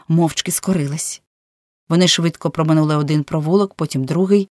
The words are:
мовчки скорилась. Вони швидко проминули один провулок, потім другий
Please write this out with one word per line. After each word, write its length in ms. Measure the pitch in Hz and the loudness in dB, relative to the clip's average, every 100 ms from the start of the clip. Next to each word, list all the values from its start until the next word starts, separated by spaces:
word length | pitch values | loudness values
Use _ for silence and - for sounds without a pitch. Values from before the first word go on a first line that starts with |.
| - | -2
мовчки 440 | 160 165 - - | 2 2 -2 -6
скорилась. 720 | - - 185 139 156 - - _ _ _ _ _ _ _ | -6 -2 -2 -2 -6 -8 -12 _ _ _ _ _ _ _
Вони 180 | 165 180 | 2 2
швидко 420 | - 165 - 160 | 2 -2 -2 -6
проминули 460 | - 160 160 156 151 | -2 0 2 2 0
один 280 | 147 151 | 0 -2
провулок, 500 | 143 156 151 190 196 | -2 -4 0 2 0
потім 320 | - 156 135 131 | -2 -6 -4 -2
другий 440 | 170 190 202 196 _ | -2 2 2 2 _